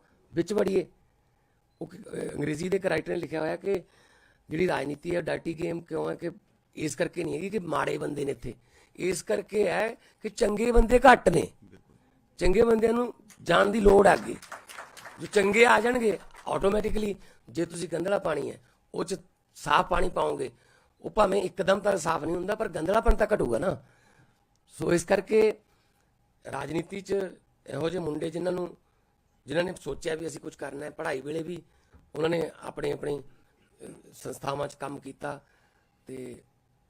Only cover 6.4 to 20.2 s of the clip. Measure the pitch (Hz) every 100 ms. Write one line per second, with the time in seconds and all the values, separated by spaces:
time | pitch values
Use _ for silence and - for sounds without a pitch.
6.4 | _ _ _ - 156 139 170 - 160 147
7.4 | 190 214 170 147 139 147 151 143 139 127
8.4 | 127 110 _ _ _ - 180 185 - 208
9.4 | 185 214 196 170 220 240 _ _ 220 -
10.4 | 214 208 233 233 233 247 262 247 - 160
11.4 | - - - - _ _ _ _ _ _
12.4 | 175 196 233 226 226 233 240 - - -
13.4 | - 170 202 220 202 196 196 156 - -
14.4 | - - - - - - - - 156 208
15.4 | 196 208 240 214 226 254 226 - - -
16.4 | - - 190 208 214 214 208 190 - -
17.4 | - 123 165 170 170 160 175 202 185 151
18.4 | 131 - _ _ _ - 170 - - _
19.4 | _ - - 147 180 175 - -